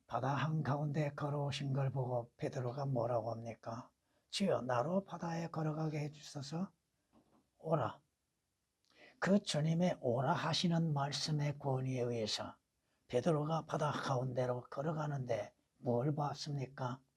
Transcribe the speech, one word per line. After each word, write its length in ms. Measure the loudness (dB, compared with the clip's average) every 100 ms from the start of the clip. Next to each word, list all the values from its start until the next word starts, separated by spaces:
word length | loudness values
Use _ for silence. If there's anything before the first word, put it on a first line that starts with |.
| -6
바다 260 | -2 0
한가운데 800 | 2 2 0 2 0 0 0 0
걸어오신 600 | 0 -2 0 -2 -2 -2
걸 180 | 0 0
보고 400 | 0 0 -2 -4 -6
베드로가 500 | -4 -2 -4 -2 0
뭐라고 440 | 0 2 0 0
합니까? 560 | -4 -8 -10 -8 -10 -10 _ _ _ _
"주여, 300 | 0 2 2
나로 440 | 2 2 2 0 -2
바다에 440 | -4 -4 -4 -4
걸어가게 500 | -2 0 0 -2 -2
해주소서." 720 | -4 -8 -12 -10 -6 -4 -4 _ _ _ _ _ _ _ _ _
오라. 400 | 0 2 2 -4 _ _ _ _ _ _ _ _ _ -20 -20 -2
그 200 | 2 4
주님의 580 | 4 0 2 4 2 2
오라 320 | 2 4 4
하시는 600 | 2 2 2 2 4 2
말씀의 640 | 2 0 -2 0 0 0 -2
권위에 420 | 0 0 0 0
의해서 540 | 0 0 -2 -2 -6 -12 _ _ _ _ -2
베드로가 580 | 2 4 4 2 -2 0
바다 260 | 0 0
가운데로 720 | 0 0 0 0 0 0 0 -4
걸어가는데 840 | -4 -2 -2 -2 -2 -2 -2 -4 -12 _ _
뭘 380 | 0 2 2 0
봤습니까? 840 | -2 -4 -6 -6 -6 -4 -6 -6 _